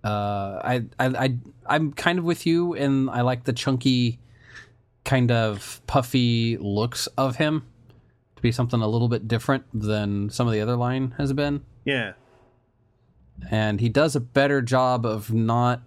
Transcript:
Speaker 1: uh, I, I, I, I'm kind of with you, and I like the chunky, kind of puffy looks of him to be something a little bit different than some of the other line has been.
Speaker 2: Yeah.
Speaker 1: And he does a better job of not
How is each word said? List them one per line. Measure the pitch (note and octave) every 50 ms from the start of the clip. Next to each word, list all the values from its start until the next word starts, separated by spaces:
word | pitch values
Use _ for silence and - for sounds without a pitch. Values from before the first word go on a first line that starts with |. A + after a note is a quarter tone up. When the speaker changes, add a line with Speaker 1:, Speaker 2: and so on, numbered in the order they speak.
| -
Speaker 1:
uh, | G#2 G#2 G#2 G2+ G2+ G#2 G2+ G2 G2 G2 - -
I, | - B2+ B2 A#2 - - -
I, | B2
I, | C3 C3 - C3 C3+ B2 B2 - - - - -
I'm | - C#3+ D#3 D#3+ D3
kind | - - - F3 F3 F3+
of | E3
with | E3+ E3+ - -
you, | E3+ E3 E3+ F3 F3 E3+
and | - C#3 C#3 C3+ C3+ C3 C3
I | - B2
like | A#2+ B2+ B2+ A#2+ -
the | -
chunky, | B2 - - C#3+ C3 B2 B2 C3+ B2+ B2 B2 A#2 A#2 - - - - - - - - - - - _ _ _ _ _ _ _
kind | - C3+ C3 B2 A#2+
of | B2 A2+ A2+ G#2+ G#2 G2+ - - - - _
puffy | - - C#3 A#2+ - - C3 A#2+ A#2+ A#2 A#2 A#2 A#2 A#2 -
looks | - G2+ G2+ G#2 A2+ A#2+ - - - - _ -
of | C3+ C3 A#2+
him | - D#3 D3+ D#3 D#3 - - _ _ - - - - _ _ _ _ _ _ _
to | -
be | - A#2
something | A2+ - A#2+ B2 - A2+
a | A2 G#2+
little | A2 A#2 B2 A#2
bit | A#2+ G#2+ G#2 A2
different | A#2 A#2 - - C3+ C3 - - -
than | A2 G#2+ G#2 G#2+ G#2+ G#2 G2+ G2+ G2+ G2+ G#2
some | - - B2
of | A#2
the | A2 G#2+
other | G#2+ A#2 B2
line | A#2+ A#2+ A#2+ B2+ C3 C3+ B2+ B2 -
has | C#3+ C3+
been. | C3+ C#3+ D3 C#3+ C#3+ C#3 - - - - -
Speaker 2:
Yeah. | - C#3 B2+ A2 G2 - _ _ _ _ _ _ _ _ _ _ _ _ _ _ _ _ _ _ _ _ _ - - _ - - -
Speaker 1:
And | A2 A2 G#2+ G#2+ G#2 G#2
he | A#2 A#2
does | A2 C#3 D#3 D#3 C#3
a | C#3+
better | A#2+ - - C#3 C#3 C#3 C#3+ C#3
job | B2 A#2 C3 C3 B2+ B2+ B2 B2 A#2
of | A2+ A2 G#2+ G2+ A2+
not | A2 A2+ A2+ A2+ A#2 A#2+ A#2+ B2 B2 A#2+ -